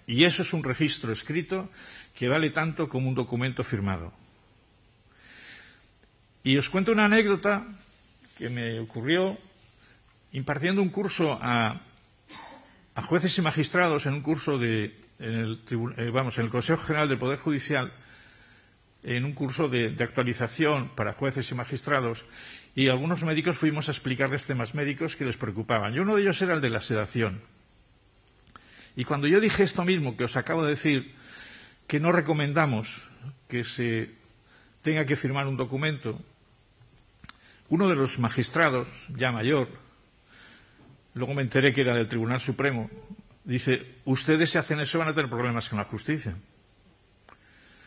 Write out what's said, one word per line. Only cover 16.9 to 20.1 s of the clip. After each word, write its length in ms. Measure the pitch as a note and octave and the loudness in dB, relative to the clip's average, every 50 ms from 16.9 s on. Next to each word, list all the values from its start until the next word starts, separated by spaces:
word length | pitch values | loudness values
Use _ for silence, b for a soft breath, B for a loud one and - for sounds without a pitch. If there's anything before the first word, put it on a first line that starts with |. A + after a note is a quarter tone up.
| D#3 D3+ D3+ D3 | 0 0 2 2
del 120 | C3+ A#2+ | 0 0
Poder 200 | B2+ B2+ C#3 C3+ | 0 -2 -2 -2
Judicial, 540 | - E3 D3+ C3+ - - D3 C3+ B2+ - - b b b b b b b b b b b b b b b b b _ _ _ _ - | 0 0 0 0 0 0 -2 -2 -2 -4 -8 b b b b b b b b b b b b b b b b b _ _ _ _ -8
en 220 | - B2 B2 B2+ | -4 -4 -2 -2
un 80 | D3 C#3 | -4 -4
curso 360 | - C#3+ C3 C3 - E3 C#3+ | -4 -6 -4 -2 -2 0 2
de, 220 | B2+ B2 A#2 A2 | 2 2 2 0
de 120 | G#2 A2 B2 | 0 -2 -4
actualización 840 | A2+ | -2